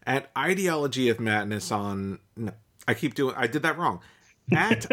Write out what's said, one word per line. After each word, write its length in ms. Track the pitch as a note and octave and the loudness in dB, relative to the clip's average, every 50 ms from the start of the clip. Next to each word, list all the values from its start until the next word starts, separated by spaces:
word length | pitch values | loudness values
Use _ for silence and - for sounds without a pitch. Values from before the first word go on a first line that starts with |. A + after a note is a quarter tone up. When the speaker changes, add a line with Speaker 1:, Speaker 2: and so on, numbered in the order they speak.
| - | -4
Speaker 1:
at 240 | C3 C3 C#3 - - - | -2 -2 -2 -2 -4 -4
Ideology 680 | B2+ C#3 E3+ F#3+ G3 F#3+ F3 D#3+ D3+ C#3+ C#3 B2 C3 B2+ | -2 0 0 0 2 2 0 0 0 0 0 0 2 4
of 120 | A#2+ A2 - | 4 2 2
Madness 500 | A#2 A2 G#2+ G#2+ G2+ G#2 G#2+ G#2 - - | 2 2 2 2 0 -2 -4 -4 -2 -2
on, 480 | A#2 G2+ G2+ G2+ G2 G2 G2 G2 F#2+ - _ _ _ | -2 -2 -2 -2 -4 -4 -4 -6 -6 -8 _ _ _
no, 160 | A#2 A#2 G2 - - _ _ _ - - | -10 -8 -8 -8 -12 _ _ _ -6 -2
I 80 | - A#2+ | -2 -2
keep 180 | - - C3+ - | 0 -2 -4 -2
doing, 180 | D3 C#3 C3 - | 0 -2 -2 0
I 100 | - B2 | 0 0
did 160 | A2+ B2 D3+ D#3 | 0 0 0 0
that 140 | D#3+ D3 | 0 0
wrong. 240 | D#3+ F3 C3 F#2+ F2 - - - _ _ | 0 0 -2 -2 -2 -8 -18 -20 _ _
Speaker 2:
<laughs> 260 | _ _ _ _ - | _ _ _ _ 2
Speaker 1:
At 360 | - D#3 F#3 F#3 A#3 - - - | 2 4 4 4 2 0 2 0